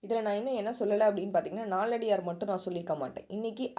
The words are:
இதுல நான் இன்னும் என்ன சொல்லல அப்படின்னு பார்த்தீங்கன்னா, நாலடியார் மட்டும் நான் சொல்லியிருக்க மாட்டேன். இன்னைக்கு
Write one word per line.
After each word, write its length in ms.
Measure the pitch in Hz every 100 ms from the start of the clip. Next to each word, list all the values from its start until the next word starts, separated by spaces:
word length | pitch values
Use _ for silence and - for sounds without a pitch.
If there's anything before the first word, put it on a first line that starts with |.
| 202
இதுல 140 | 226
நான் 160 | 214 202
இன்னும் 180 | 254
என்ன 160 | 247 208
சொல்லல 380 | 247 208 208 214
அப்படின்னு 260 | 202 190 180
பார்த்தீங்கன்னா, 320 | - 190 220 185
நாலடியார் 460 | 220 233 226 202
மட்டும் 260 | 180 170 202
நான் 100 | 185
சொல்லியிருக்க 360 | 185 175 170
மாட்டேன். 300 | 151 131 - -
இன்னைக்கு 440 | 202 226 220 247